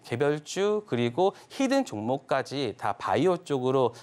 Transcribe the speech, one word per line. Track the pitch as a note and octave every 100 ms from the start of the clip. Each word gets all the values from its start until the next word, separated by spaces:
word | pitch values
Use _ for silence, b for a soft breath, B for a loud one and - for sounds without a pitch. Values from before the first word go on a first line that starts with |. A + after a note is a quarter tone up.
개별주 | - B2 C#3+ D3+ D3+ F3+ G3+ G#3+ G#3
그리고 | B2 A#2+ A#2+ F#3+ B -
히든 | - C4+ C#4 C4
종목까지 | G#2+ A2 C3 - C#3 B2+ C3+ B2 F#2+
다 | A2
바이오 | G2 - G2+ F3 F3
쪽으로 | - C#3+ B2+ C3 A#2+ B